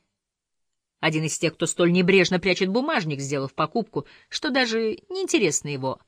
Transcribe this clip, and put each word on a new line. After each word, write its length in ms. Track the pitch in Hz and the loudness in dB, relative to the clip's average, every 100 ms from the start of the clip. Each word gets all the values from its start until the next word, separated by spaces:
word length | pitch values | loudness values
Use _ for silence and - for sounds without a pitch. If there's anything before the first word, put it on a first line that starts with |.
| _ _ _ _ _ _ _ _ _ _ | _ _ _ _ _ _ _ _ _ _
Один 240 | 160 156 156 | -2 0 -2
из 120 | - | -2
тех, 180 | 165 - | -2 0
кто 100 | 160 | -2
столь 260 | - 175 | 2 2
небрежно 480 | 180 175 190 175 180 | 4 6 6 4 2
прячет 300 | 190 180 190 | 0 0 0
бумажник, 500 | 214 294 302 156 139 | 0 0 -2 -2 -6
сделав 340 | 139 139 135 | -4 -4 -4
покупку, 540 | - 156 240 - 147 - - _ | -4 -4 -2 -4 -6 -8 -14 _
что 200 | - 311 | -6 -2
даже 480 | 262 240 220 220 - - | 0 0 0 -2 -4 -8
неинтересно 580 | 370 370 330 185 - 147 | -8 -2 2 2 0 -4
его 320 | 139 131 - | -6 -4 -6